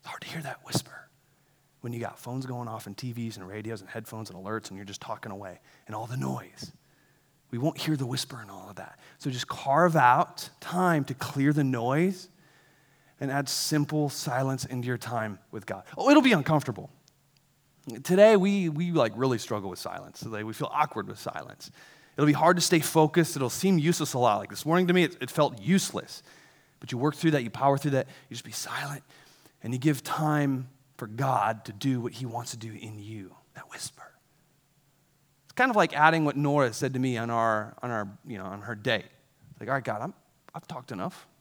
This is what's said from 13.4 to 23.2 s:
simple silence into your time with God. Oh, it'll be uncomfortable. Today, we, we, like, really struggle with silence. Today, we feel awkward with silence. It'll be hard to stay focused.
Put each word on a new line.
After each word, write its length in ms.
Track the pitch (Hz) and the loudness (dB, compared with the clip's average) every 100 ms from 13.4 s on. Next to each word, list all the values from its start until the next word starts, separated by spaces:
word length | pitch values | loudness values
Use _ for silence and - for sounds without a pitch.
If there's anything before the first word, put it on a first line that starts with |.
| 135 | -2
simple 600 | - - 156 143 151 147 | -2 0 2 2 2 0
silence 560 | - - 123 135 131 | -2 -4 0 0 -2
into 240 | 135 127 123 | -4 -4 -2
your 100 | 120 | -4
time 400 | 117 120 110 98 _ | -4 -4 -4 -8 _
with 120 | 110 | -14
God. 200 | - 95 - - | -8 -10 -10 0
Oh, 140 | 233 | 8
it'll 140 | 294 | 8
be 80 | 262 | 8
uncomfortable. 580 | 196 139 156 - 117 - _ _ _ _ _ _ _ _ _ - 117 | 4 6 2 2 -6 -8 _ _ _ _ _ _ _ _ _ -12 -12
Today, 340 | 139 185 214 214 | 0 8 10 10
we, 320 | 190 202 175 | 6 2 0
we, 220 | 151 175 | 0 0
like, 220 | 165 117 | 4 2
really 240 | 101 135 120 | 2 0 0
struggle 320 | - 107 98 | -2 -4 -4
with 80 | 90 | -8
silence. 400 | - 90 92 - | -10 -10 -14 -14
Today, 240 | 120 107 | -10 -8
we 100 | 107 | -8
feel 160 | 107 143 | -6 -4
awkward 340 | 147 151 - 98 | 0 0 -2 -8
with 140 | 104 | -8
silence. 500 | - - - - - - - - _ - | -10 -10 -12 -16 -20 -20 -20 -20 _ 2
It'll 100 | 147 | 4
be 60 | |
hard 240 | 139 160 180 | 6 4 4
to 40 | |
stay 200 | 160 170 | 4 2
focused. 560 | - 160 156 175 | 4 4 4 4